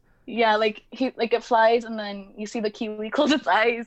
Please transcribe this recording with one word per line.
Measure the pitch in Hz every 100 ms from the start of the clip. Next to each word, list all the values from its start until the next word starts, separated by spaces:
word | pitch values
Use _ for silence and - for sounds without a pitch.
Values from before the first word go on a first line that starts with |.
| _ _ -
Yeah, | 220 226 214
like, | 220 208 _
he, | 226 254 -
like, | 226
it | 233
flies, | - 233 220 233
and | 226 220
then | 208 202 196 208
you | 208
see | 247
the | 214
kiwi | - 220 214 220
<laughs> | -
close | 294
its | 294 -
eyes, | 196 233 233